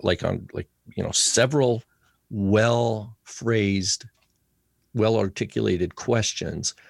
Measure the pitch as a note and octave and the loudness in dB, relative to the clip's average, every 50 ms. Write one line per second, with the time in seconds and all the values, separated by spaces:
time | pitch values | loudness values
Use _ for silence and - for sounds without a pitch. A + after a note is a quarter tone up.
0 | - - F2+ - - F2+ F#2+ F#2+ F#2 F#2+ - - F#2 - _ _ _ - - - | 0 0 0 0 0 -4 -4 -4 -6 -10 -12 -12 -12 -12 _ _ _ -14 -8 -6
1 | G2 - - - - - - A2 A#2+ C3 C#3+ D3 C3+ B2 A#2+ A#2 - _ _ _ | -6 -4 -2 -2 -2 2 2 2 2 4 4 2 2 2 2 0 -4 _ _ _
2 | _ _ _ _ _ _ - G#2+ G2 G2 G2+ G#2+ A2 A#2 A#2 A#2+ A#2+ A#2 A2+ A2 | _ _ _ _ _ _ -4 -2 0 4 4 4 6 4 4 2 2 0 -2 -4
3 | G#2+ A#2 A2 _ _ - - - - A2+ A#2 A2 G#2 G2+ G2 G2 F#2 F#2+ - - | -6 -10 -16 _ _ -20 -18 -8 -2 0 0 2 2 2 2 0 0 -2 -4 -6
4 | - A2+ _ _ _ _ _ _ _ _ _ _ _ _ _ _ _ _ _ A#2+ | -8 -16 _ _ _ _ _ _ _ _ _ _ _ _ _ _ _ _ _ 0
5 | G#2+ A2 A2+ A2 G#2 G2 F#2+ - A2+ G2+ - A2+ A2 G#2 F#2+ F2 - A2+ - - | 2 2 4 2 0 0 -2 -4 -6 -4 -4 -2 0 0 0 0 -2 -4 -4 -8
6 | - - A#2+ A#2 G#2+ - - - - - - D#2+ - - - _ _ - | -4 0 0 0 0 0 -4 -6 -8 -8 -6 -6 -6 -8 -8 _ _ -20